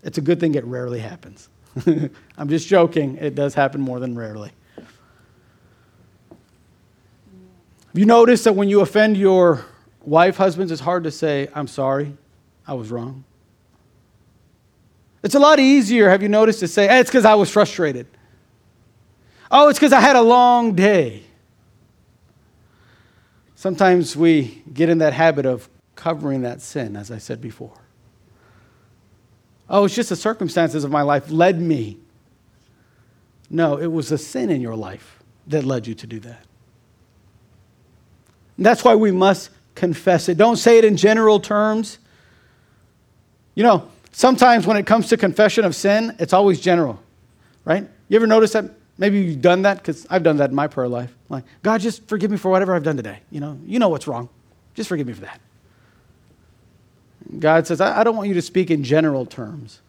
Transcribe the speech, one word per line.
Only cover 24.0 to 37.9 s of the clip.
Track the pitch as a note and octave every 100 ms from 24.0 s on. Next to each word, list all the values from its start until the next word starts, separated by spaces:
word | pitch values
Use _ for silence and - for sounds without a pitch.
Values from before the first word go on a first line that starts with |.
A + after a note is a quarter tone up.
| D#3 C#3
we | E3+ D#3+ B2 - -
get | A#2+ E3
in | E3
that | D#3
habit | C3 E3 C#3+ C3
of | B2 - _ _ -
covering | - D#3+ C#3+ C3+
that | A#2+ C3
sin, | - D3+ A2+ G2+
as | G#2
I | A2+
said | - B2
before. | B2 G#2+ A2+ _ _ _ _ _ _ _ _ _ _ _ _ _ _ _ _ _ _ _ _
"Oh, | G3 G3+
it's | G#3
just | A#3+
the | F3
circumstances | G#3+ A3 F3+ - E3 C#3+
of | C#3+
my | D3
life | C#3+ C#3+ C#3+
led | D#3+ F3 F3+
me." | E3+ D3+ G#2+ G#2 _ _ _ _ _ _ _ _ _ _ _ _ _ _ _
No, | D#3 E3 C#3+
it | E3+
was | D#3+ C#3
the | D3
sin | - C4 A#3+
in | D3
your | A#2+ A2
life | G2+ F#2+ _ _ _ _ -
that | D3+
led | C3+ C3 A2
you | A2
to | A#2
do | A2+
that. | A2+ A#2 _ _ _ _ _ _ _ _ _ _ _ _ _ _ _